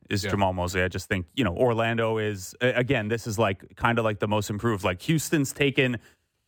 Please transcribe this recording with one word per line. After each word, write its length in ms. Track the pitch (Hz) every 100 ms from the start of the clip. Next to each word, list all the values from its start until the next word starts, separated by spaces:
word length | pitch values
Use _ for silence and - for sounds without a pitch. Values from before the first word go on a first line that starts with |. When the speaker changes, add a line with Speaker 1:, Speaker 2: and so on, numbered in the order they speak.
| -
Speaker 1:
is 140 | 101
Speaker 2:
Yeah. 60 | 98
Speaker 1:
Jamal 220 | 101 98
Mosley. 300 | 92 87 92
I 40 | 90
just 220 | 90 -
think, 160 | 98 85 -
you 80 |
know, 120 | 104 90
Orlando 640 | 123 113 117 117 110 110
is, 360 | 107 98 92 -
a-, 120 | 123
again, 340 | 120 123 135 107
this 160 | 117 120
is, 100 | 104
like, 360 | 107 98 - -
kinda 260 | 120 117
like 160 | 110 107
the 80 | 107
most 220 | 107 101
improved. 320 | 101 117 101 98
Like, 160 | 92
Houston's 500 | - 165 - 160 135
taken 460 | - 143 127 131 120 - _ _ _